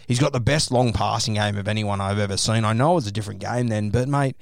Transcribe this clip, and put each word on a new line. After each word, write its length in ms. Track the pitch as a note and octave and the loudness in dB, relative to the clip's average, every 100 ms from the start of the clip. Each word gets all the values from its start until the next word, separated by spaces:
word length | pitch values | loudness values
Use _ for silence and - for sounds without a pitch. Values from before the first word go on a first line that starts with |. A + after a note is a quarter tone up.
| - | -4
He's 120 | B2 | 0
got 140 | D3+ | 2
the 80 | B2+ | 2
best 300 | A2 D3+ - | 0 0 2
long 200 | B2 B2 | 2 2
passing 440 | G2 G#2 G#2+ - G#2 | 2 0 0 -2 0
game 220 | G#2 G2+ | 0 0
of 120 | G2 | -2
anyone 320 | G#2+ G#2 G2 | -2 -2 -2
I've 180 | G2 G#2 | 0 0
ever 160 | G2+ F#2+ | -2 -2
seen. 300 | - A2 G#2+ | 0 2 2
I 80 | |
know 180 | A2+ C#3+ | 2 2
it 40 | F3 | 2
was 120 | G#2+ | 0
a 40 | |
different 260 | G2+ G#2 G2 | -6 -6 -8
game 300 | F#2+ A#2+ B2 | -4 -2 0
then, 220 | G#2+ G#2+ | 0 0
but, 180 | A#2 B2+ | 0 0
mate, 260 | C#3+ C#3 - | 0 0 -4